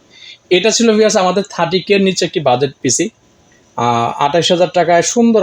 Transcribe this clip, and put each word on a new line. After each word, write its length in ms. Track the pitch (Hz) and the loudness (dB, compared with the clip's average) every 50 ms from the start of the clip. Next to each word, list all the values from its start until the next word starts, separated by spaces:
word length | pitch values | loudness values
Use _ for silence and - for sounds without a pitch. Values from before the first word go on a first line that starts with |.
| _ _ _ - - - - - _ - 180 | _ _ _ -20 -20 -20 -20 -20 _ -2 0
এটা 140 | 180 202 220 - | 0 2 0 0
ছিল 120 | - 233 226 214 | 2 2 2 2
ভিউয়ার্স 200 | 214 214 208 208 208 185 | 2 2 2 2 0 0
আমাদের 200 | 180 180 202 196 - - | 0 0 -2 -4 -6 -4
থার্টি 240 | - 170 156 180 185 - | -6 -4 -2 -2 -4 -2
কে 80 | - 196 | 0 0
এর 80 | 196 196 190 | 0 2 0
নিচে 140 | 180 - 185 160 | 0 -2 -4 -4
একটি 120 | - 180 143 131 | -4 -2 0 0
বাজেট 240 | 123 127 143 135 - _ | 0 0 0 -4 -4 _
পিসি, 240 | - 127 - - 170 226 - _ _ _ _ _ _ _ _ _ _ _ _ | -4 -4 -2 -2 -4 -6 -8 _ _ _ _ _ _ _ _ _ _ _ _
আহ, 480 | 117 117 120 117 117 117 - - - 143 | -4 -2 0 0 0 -2 -2 -2 -2 -2
আঠাশ 220 | 139 - 170 156 - 185 | 0 0 0 0 0 0
হাজার 160 | 170 175 160 - 180 | 0 0 0 0 0
টাকায় 260 | 160 165 175 170 170 - - | 0 2 2 2 0 0 0
সুন্দর, 260 | 240 233 233 220 208 | 2 2 2 2 2